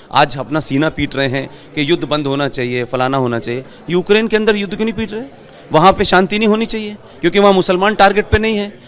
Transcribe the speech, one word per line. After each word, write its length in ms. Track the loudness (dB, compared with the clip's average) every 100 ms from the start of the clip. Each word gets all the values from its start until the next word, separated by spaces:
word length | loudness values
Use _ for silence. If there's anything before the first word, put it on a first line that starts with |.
| -4
आज 260 | 0 0 -2
अपना 220 | -6 -4
सीना 280 | -2 -2 -2
पीट 280 | -2 -6 -2
रहे 120 | -2
हैं 220 | -4 -8 -12 -12
कि 160 | -4 -2
युद्ध 140 | -2
बंद 220 | -2 -4 -2
होना 220 | -2 -2
चाहिए, 360 | -4 -4 -4
फलाना 320 | -4 -2 -2 0
होना 220 | -2 -2
चाहिए। 260 | -4 -8 -10 -16 -4
यूक्रेन 380 | -2 2 2 2
के 80 | 0
अंदर 200 | 0 0
युद्ध 180 | -2
क्यों 100 | -4
नहीं 100 | -4
पीट 180 | -4 -6
रहे? 100 | -8 -12 -16 -20 -20 -2
वहाँ 200 | 4 4
पे 120 | 4
शांति 340 | 2 2 2 2
नहीं 100 | 2
होनी 180 | 2 0
चाहिए 300 | -6 -8 -12 -18 -4
क्योंकि 180 | 0 4
वहाँ 140 | 4
मुसलमान 420 | 4 2 2 0
टारगेट 340 | 4 4 4 2
पे 100 | 0
नहीं 180 | 2 -2
है। 220 | -4 -10